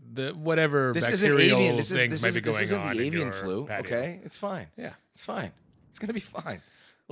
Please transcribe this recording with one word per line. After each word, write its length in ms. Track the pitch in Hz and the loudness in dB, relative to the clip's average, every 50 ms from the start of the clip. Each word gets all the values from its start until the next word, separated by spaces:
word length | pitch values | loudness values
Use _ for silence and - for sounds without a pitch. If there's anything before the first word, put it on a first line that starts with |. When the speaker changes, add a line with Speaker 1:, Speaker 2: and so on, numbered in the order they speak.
| 127 117 117 | -20 -12 -8
Speaker 1:
the 160 | 131 131 139 | -6 -6 -6
whatever 640 | - 160 151 165 160 160 160 151 143 143 135 127 120 | -6 -4 -2 0 2 4 4 4 4 2 2 2 2
Speaker 2:
This 160 | - - - | 2 2 2
isn't 180 | - 185 196 151 | 2 4 4 6
Speaker 1:
bacterial 300 | 143 143 165 175 - 123 | 6 6 6 6 6 6
Speaker 2:
avian. 160 | 123 - - | 4 4 4
This 160 | - 110 - | 2 2 2
is, 80 | - 131 | 2 2
Speaker 1:
things 120 | 123 120 117 | 2 2 2
Speaker 2:
this 80 | 113 | 0
Speaker 1:
might 60 | 113 117 | 0 0
Speaker 2:
is, 60 | 113 | 0
Speaker 1:
be 40 | 117 | 0
Speaker 2:
this 160 | 104 117 110 | 0 0 2
Speaker 1:
going 80 | 107 107 | 2 2
Speaker 2:
isn't 160 | 92 101 98 | 2 0 0
Speaker 1:
on 160 | 98 101 104 | 0 -2 -2
Speaker 2:
the 60 | 110 | -2
Speaker 1:
in 60 | 123 147 | -2 -2
Speaker 2:
avian 160 | 165 170 - | -2 -2 -2
Speaker 1:
your 100 | - 95 | -4 -4
Speaker 2:
flu, 320 | 95 95 95 92 107 143 | -4 -4 -4 -4 -4 -4
Speaker 1:
patio. 200 | - 107 98 - 92 120 117 | -6 -6 -6 -4 -4 -4 -2
Speaker 2:
okay? 220 | 131 170 175 190 - | -4 -4 -6 -10 -14
It's 140 | 170 - - | -14 -12 -10
fine. 300 | 202 202 196 165 95 80 _ - | -8 -8 -8 -8 -10 -12 _ -14
Speaker 1:
Yeah. 160 | 240 - - - _ _ _ | -14 -14 -14 -16 _ _ _
Speaker 2:
It's 120 | - - | -14 -12
fine. 260 | - 226 196 208 190 - _ _ _ _ _ _ _ | -8 -8 -6 -8 -8 -10 _ _ _ _ _ _ _
It's 100 | - - | -16 -10
gonna 140 | 214 208 233 | -8 -8 -6
be 80 | 208 | -8
fine. 240 | - - - - 160 | -8 -10 -12 -12 -10
A 160 | 175 104 82 - _ _ _ _ _ _ _ _ - | -10 -10 -12 -14 _ _ _ _ _ _ _ _ -10